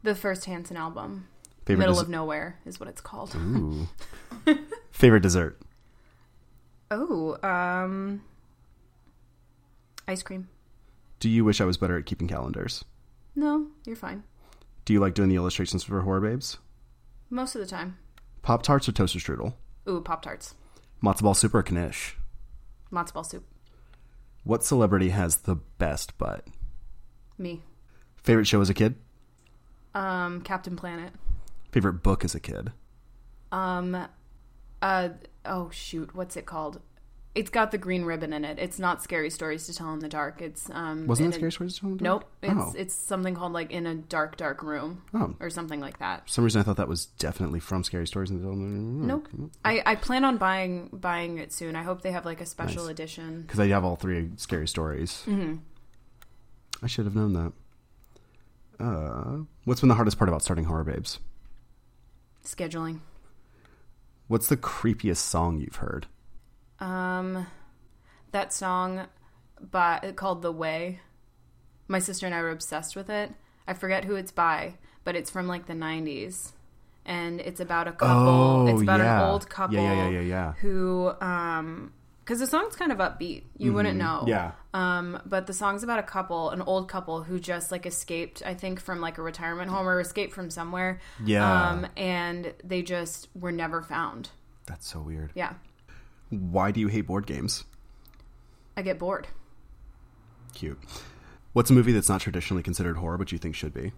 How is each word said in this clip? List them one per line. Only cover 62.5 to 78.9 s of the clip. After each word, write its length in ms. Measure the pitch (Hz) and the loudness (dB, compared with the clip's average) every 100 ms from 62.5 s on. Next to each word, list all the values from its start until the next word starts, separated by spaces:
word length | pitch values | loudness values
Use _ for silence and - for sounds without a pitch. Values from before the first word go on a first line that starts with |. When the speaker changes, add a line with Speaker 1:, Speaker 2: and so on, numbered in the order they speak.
| - 175 165 160 160 - - - - - - - - - - - _ - | -6 -6 -4 -6 -6 -12 -20 -20 -20 -20 -20 -20 -20 -20 -20 -20 _ 0
Speaker 2:
What's 200 | 110 - | 0 4
the 100 | 147 | 2
creepiest 600 | - - 120 107 107 85 | 0 0 0 2 2 0
song 420 | - 85 85 80 | 0 2 2 2
you've 160 | 67 - | -2 -4
heard? 300 | - - - - - - - - _ _ | -4 -6 -10 -18 -18 -18 -18 -20 _ _
Speaker 1:
Um, 680 | 190 185 185 185 185 185 180 - - - - - _ - - | -6 -4 -2 -2 -2 -4 -6 -12 -20 -20 -20 -20 _ -20 -6
that 220 | 202 - | -4 -2
song 540 | - 185 180 185 185 - _ - _ - - | -4 0 0 0 -4 -10 _ -20 _ -20 -20
by, 540 | 185 185 175 165 196 185 | -4 2 4 2 -2 -4
called 260 | 190 175 | -4 -2
The 100 | 170 | -2
Way. 480 | 160 160 160 175 185 - - - _ - _ - _ - | -2 -2 -2 -4 -8 -14 -20 -20 _ -20 _ -20 _ -2
My 120 | 190 | 0
sister 260 | 185 185 185 | 0 -4 -4
and 100 | 170 | -2
I 60 | |
were 100 | 165 | -2
obsessed 440 | 160 - 156 165 - | -4 -6 -6 -6 -10
with 140 | 196 | -4
it. 220 | 208 208 - _ _ - | -4 -4 -8 _ _ -10
I 60 | |
forget 320 | 185 190 190 196 | -6 0 0 0
who 100 | 202 | -4
it's 160 | 185 | -4
by, 440 | - 170 156 - 180 - - | 2 2 2 -2 -10 -20 -12
but 120 | - 175 | -6 -4
it's 140 | 156 | -4
from, 180 | 190 180 | -4 -4
like, 180 | 180 175 | -4 -6
the 80 | 165 | -8
nineties. 800 | 160 160 160 139 110 185 - - - - - - - | -6 -4 -4 -6 -8 -10 -12 -16 -20 -20 -20 -20 -8
And 340 | 175 170 170 | -6 -4 -6
it's 180 | 170 180 | -8 -8
about 280 | 175 170 165 | -2 -2 -2
a 40 | |
couple. 260 | - 127 123 127 | 0 6 8 8
Speaker 2:
Oh, 380 | 127 131 131 123 | 8 8 8 8
Speaker 1:
It's 140 | 113 | 6
about 160 | 107 | 6